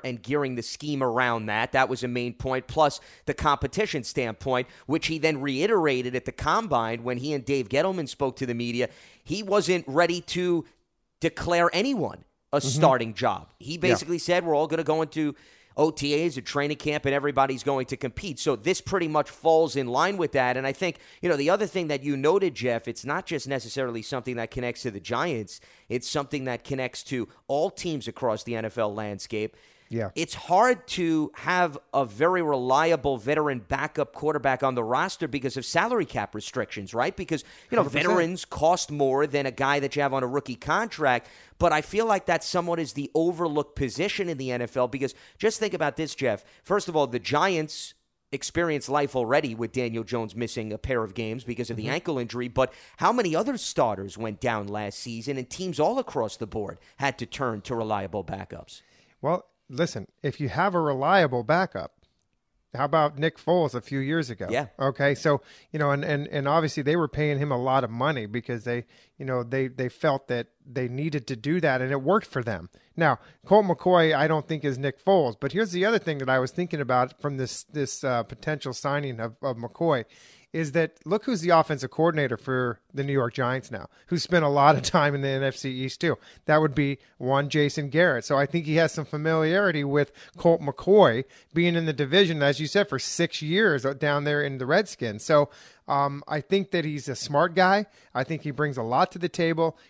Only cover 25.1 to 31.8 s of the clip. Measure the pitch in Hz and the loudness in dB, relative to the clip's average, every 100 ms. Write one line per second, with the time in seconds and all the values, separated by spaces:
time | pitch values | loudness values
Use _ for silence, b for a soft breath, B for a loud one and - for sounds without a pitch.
25.1 | 120 170 120 101 - b b b 123 - | -2 -2 -4 -6 -14 b b b -6 -4
26.1 | 151 139 143 131 120 - 135 123 - - | -4 -4 -6 -6 -8 -6 -6 -6 -8 -6
27.1 | 127 107 b - 139 185 - 175 147 113 | -6 -6 b -4 -2 -2 -4 -6 -6 -8
28.1 | - 127 107 120 113 110 120 107 104 104 | -4 -2 -2 -4 -6 -4 -2 -2 -2 -6
29.1 | 98 - 107 107 b b b b 117 98 | -8 -6 -6 -6 b b b b -6 -4
30.1 | - 165 - - 180 254 247 - - 165 | -4 -6 -8 2 4 4 2 -4 -2 0
31.1 | 160 151 - 170 180 175 143 | 2 0 -4 0 2 2 -2